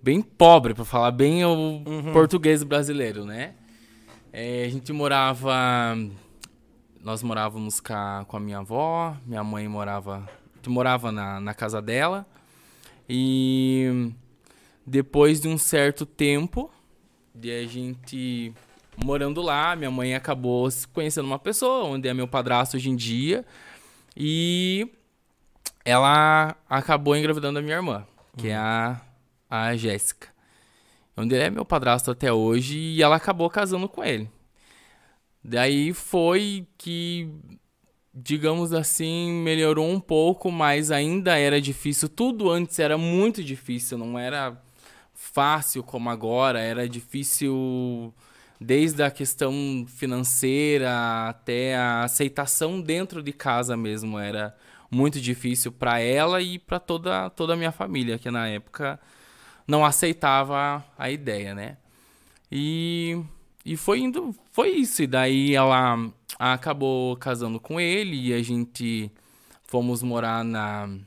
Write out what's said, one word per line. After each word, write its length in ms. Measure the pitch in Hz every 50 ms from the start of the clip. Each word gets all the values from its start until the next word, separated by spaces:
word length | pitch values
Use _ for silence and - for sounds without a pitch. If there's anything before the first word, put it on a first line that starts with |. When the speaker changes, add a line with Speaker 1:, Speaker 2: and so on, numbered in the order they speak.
Speaker 1:
bem 200 | - 127 143 190
pobre, 520 | 214 - - _ 175 165 170 160 123 117 110
pra 100 | 110 117
falar 260 | - - 123 120 120
bem 340 | 123 123 135 147 160 175 175
o 360 | 175 170 160 156 156 156 151 147
Speaker 2:
Uhum. 260 | 151 156 156 143 160
Speaker 1:
português 520 | 156 160 160 156 185 180 156 156 156 151 147
brasileiro, 600 | 139 147 147 143 143 147 143 127 113 101 104 104
né? 300 | 104 107 117 135 170 196 - - - - - - _ - - - - - - - -
É, 340 | - - 117 120 123 123 123
a 40 | 120
gente 220 | 123 135 123 -
morava, 1040 | 151 147 147 143 139 139 135 131 131 123 131 135 131 127 127 127 123 120 120 117 113 113 110 101 101 95 - _ - - - - _ _ _ _ _ _ _ _ _ -
nós 220 | - 107 110 107 120
morávamos 560 | 120 110 107 107 107 107 110 107 107 104 -
ca-, 460 | - - 113 104 101 101 101 101 101
com 80 | - -
a 20 | 107
minha 200 | 104 104 101 101
avó, 560 | 98 98 113 127 151 160 165 165 170 165 156 139 127
minha 180 | 123 117 107 104
mãe 240 | 107 107 104 107
morava, 600 | 107 104 104 104 101 101 101 95 101 98 98 98 98 - - _ _ _ - -
morava 440 | 127 123 123 123 127 127 123 117 117
na, 280 | 107 107 101 98 98 98
na 140 | 101 104 104
casa 280 | - 117 110 107 107
dela. 460 | 104 110 117 127 151 170 185 196 202 _ _ - _ _ _ _ _ _ _ _ - - - _ _ -
E 1040 | 123 127 131 131 131 131 131 131 131 131 131 131 131 131 131 127 123 123 120 117 117 - - _ _ _ _ _ _ _ _ _ _ _ _
depois 540 | 131 127 135 135 135 - 147 143 151 156 151
de 80 | 143
um 100 | 160 160
certo 480 | 151 - - - 151 143 143 143 - 156
tempo 640 | - _ - 151 143 143 143 156 180 - 240 277 320 _ _ _ _ _ _ _ _ _ _ _ _ _
de 160 | 117 113 117
a 140 | 120 120 120
gente 880 | 117 120 123 127 127 127 123 127 - 131 131 127 127 123 120 117 113 113 - - _ _ _ _ _ - - -
morando 380 | 131 139 143 139 139 147 165
lá, 340 | 175 165 143 143 151 170 175
minha 160 | 170 147 131
mãe 240 | 127 131 123 127 127
acabou 540 | 131 131 - 139 131 123 123 123 123 123 131
se 180 | 127 - -
conhecendo 380 | - _ - 156 156 151 160 139
uma 120 | 135 135 139
pessoa, 460 | _ 196 214 - 262 254 262 262 214
onde 220 | 151 135 135 131
é 60 | 127 123
meu 140 | 127 127
padrasto 480 | 127 131 135 123 127 123 120 123 123 -
hoje 140 | 131 123 135
em 60 | 131
dia. 500 | 123 117 117 117 120 131 156 185 240 247 - - - - - - - - - _ _ _ _ _
E 720 | - 147 151 156 165 170 170 175 175 185 185 185 196 220 240 _ _ _ _ _ _ _ _ _ _ _ _ _ _ _ - _ _ _
ela 680 | 120 123 127 135 139 147 151 151 156 156 156 156 156 - _ _ _
acabou 460 | 135 135 131 - 160 143 143 143 147
engravidando 440 | 147 151 151 156 151 143 143 143 147
a 20 |
minha 140 | 147 151 156
irmã, 300 | 170 180 160 117 101 101 - _ _ _ _ _
que 120 | 127 113 110
é 80 | 107
Speaker 2:
Uhum. 60 | 107 107
Speaker 1:
a, 380 | 110 113 113 113 120 127 120 - - _ _ _ _ _ _ _ _
a 260 | 120 113 110 113 120
Jéssica. 500 | 117 113 110 101 101 - - - _ - - _ _ _ _ _ _ _ _ _ _ _ _ _ _ _ _ _
Onde 200 | - 110 117 131
ele 80 | 127 147
é 40 | 165
meu 140 | 202 - -
padrasto 480 | - 170 151 131 127 120 127 127 -
até 220 | 123 123 - 131 117
hoje 440 | 110 110 113 113 123 127 131 147
e 240 | 156 160 160 160 160 156
ela 120 | 147 156
acabou 340 | 160 - - 190 170 - 202
casando 380 | - 208 208 185 185 180 185
com 160 | 196 - - -
ele. 260 | - 131 110 110 110 _ _ _ _ _ _ _ _ - _ _ _ _ _ _ _ _ _ _ _ _ _ _
Daí 500 | 113 117 120 123 135 143 143 147 160 175
foi 760 | - - - - 180 165 170 180 196 208 208 202 196 180 _ _
que, 520 | _ - 170 170 170 170 170 175 170 165 160 151 156 - - - - _ _ _ _ _ _ _ _ _ _ _
digamos 600 | 131 123 - 147 151 147 156 160 170 175 165 165
assim, 580 | 160 156 - - - 165 160 165 170 170 170 170 170 165
melhorou 440 | 165 160 160 156 156 156 151 156
um 120 | 165 180 190
pouco, 520 | 180 - 165 156 160 170 185 - - 190
mas 380 | 175 165 156 147 143 147 151 151
ainda 460 | 156 143 147 156 170 196 185 185 170
era 240 | 151 143 143 143 147
difícil. 480 | 143 139 135 - - 147 143 - - 151
Tudo 400 | - - 233 254 247 220 208 180
antes 300 | 170 175 175 165 - -
era 180 | 160 147 151
muito 460 | 156 165 170 170 180 196 226 220 220 170
difícil, 540 | 139 135 131 - - 123 120 120 - 127
não 200 | 120 113 117 120
era 420 | 123 123 127 139 143 135 127 120 123 _ _ _ _ - - - - _ _ _
fácil 720 | - - - - 143 139 143 151 151 143 - - 131 120
como 260 | - - 123 117 120
agora, 500 | 117 113 113 113 117 123 131 135 123 117
era 300 | 113 113 113 120 123 120
difícil 1200 | 120 120 117 - - 143 139 135 - - 143 139 135 131 131 131 127 127 123 123 123 117 117 117 - _ _ _ - - - _ _ _
desde 440 | 113 117 127 143 156 165 151 147 151
a 80 | 143
questão 760 | 135 - 143 127 - - 147 135 135 143 143 139 135 127 120
financeira 1400 | 123 - - - 131 127 123 127 123 - - - 131 135 143 147 151 147 143 131 127 123 120 120 117 113 113 113 113
até 460 | 120 - _ - 120 120 127 131 131
a 280 | 127 123 120 120 117 117
aceitação 800 | 123 - - 147 135 135 143 143 135 - - 160 156 180 190
dentro 400 | 170 156 160 170 190 185 185 165
de 100 | 147 143
casa 460 | 139 - - 135 120 120 123 127 120
mesmo, 400 | 117 113 107 107 110 110 110 107
era 380 | 104 101 101 104 107 107 107 - _ _ - - - - _
muito 300 | - 123 135 147 143 143
difícil 520 | 123 123 123 123 - 123 123 123 - 123
pra 280 | 120 - 127 123 120 117
ela 420 | 117 120 131 139 156 170 180 185
e 160 | 185 180 180
pra 220 | 180 _ - 175 180
toda, 500 | - - 175 165 170 185 185 185 190 185
toda 240 | _ - 170 160 165
a 20 |
minha 160 | 170 165 165
família, 460 | 156 - - - - 131 123 117 113
que 140 | 113 - 123
na 160 | 120 117 113
época 520 | 110 107 104 - - - - 147 139 143 - _ _ - - - - - - - - - _ _
não 160 | - 147 151 151
aceitava 1000 | 147 139 - - 170 165 - - 143 135 135 139 135 143 139 143 143 143 147 143 _ _
a 120 | - 135 127
ideia, 420 | 139 147 143 123 107 101 101 98 101
né? 240 | 101 101 120 - _ _ _ _ _ _ _ _ _ _ _ _ _ _ _
E, 680 | - 139 143 151 160 165 165 170 170 170 170 170 165 170 165 151 - - - _ _ _ -
e 100 | - 160
foi 240 | 160 - - 202 247
indo, 340 | 262 254 247 311 349 277 202 - _ _
foi 180 | _ - 247 392
isso. 320 | 370 330 262 233 - - 156
E 40 |
daí 460 | 131 127 131 131 131 135 135 139 143 143
ela 420 | 135 135 135 131 127 127 123 120 117 117 110 - _ _ - - -
acabou 800 | 123 127 127 127 - 160 147 143 135 135 131 127 127 127 123
casando 420 | 123 - 135 127 120 120 113 113 113
com 200 | - - 156 170
ele 340 | 175 170 180 202 214 190 160 135 127 123
e 40 | 120
a 80 | 120 117
gente 680 | 117 123 120 120 120 - - 123 117 113 110 107 104 - _ _ _ _ _ _ _ - _ _
fomos 340 | - - 123 120 123 123 117 120
morar 420 | 123 120 117 117 113 113 113 113
na 420 | 117 113 110 107 104 104 104 104 101 196 95 101